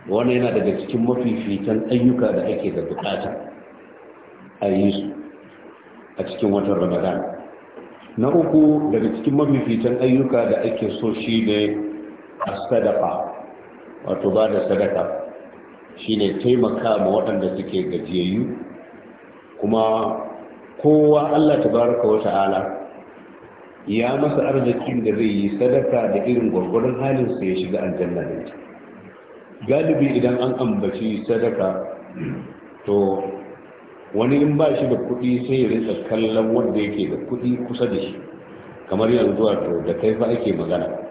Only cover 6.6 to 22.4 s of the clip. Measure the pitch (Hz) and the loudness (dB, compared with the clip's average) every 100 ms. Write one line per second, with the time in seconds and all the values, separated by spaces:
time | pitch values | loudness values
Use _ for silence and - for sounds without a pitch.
6.6 | 95 92 90 87 92 87 - - - - | 0 0 0 0 -2 -2 -6 -10 -16 -20
7.6 | - - - - - - 127 170 156 156 | -20 -20 -20 -20 -12 0 2 4 6 6
8.6 | 151 151 151 113 113 113 - 139 147 135 | 8 6 2 0 0 0 0 2 4 2
9.6 | 120 113 117 123 127 131 131 123 113 - | 2 0 0 2 4 4 4 2 2 2
10.6 | 113 - 101 - 110 - - 113 110 104 | 0 -2 -4 -2 -2 -2 0 0 2 2
11.6 | 104 - - - - - - - - - | 2 -2 -6 -8 -14 -18 -20 -8 -8 -6
12.6 | - 117 107 92 85 - - - - - | 0 2 2 0 -2 -2 -6 -10 -16 -18
13.6 | - - - - - 95 101 101 110 104 | -20 -20 -20 -14 -6 -2 0 2 2 2
14.6 | - 98 101 92 - - - - - - | 0 0 2 0 -2 -6 -10 -14 -20 -20
15.6 | - - - - - 110 98 - 123 123 | -20 -20 -20 -12 -4 0 0 2 2 4
16.6 | 110 113 113 104 95 101 - 101 92 - | 2 0 0 2 2 2 2 0 -2 -4
17.6 | - 95 87 87 - 90 90 90 - - | -4 -2 -2 -4 -4 -2 0 0 -2 -6
18.6 | - - - - - - - - - - | -12 -16 -20 -20 -20 -20 -20 -20 -20 -6
19.6 | 104 110 110 113 107 - - - - - | 0 2 2 2 0 -4 -8 -12 -16 -20
20.6 | - - 151 151 151 147 147 151 151 139 | -20 0 4 6 6 4 4 4 4 4
21.6 | - 113 120 98 101 107 104 95 | 2 4 2 2 2 2 2 2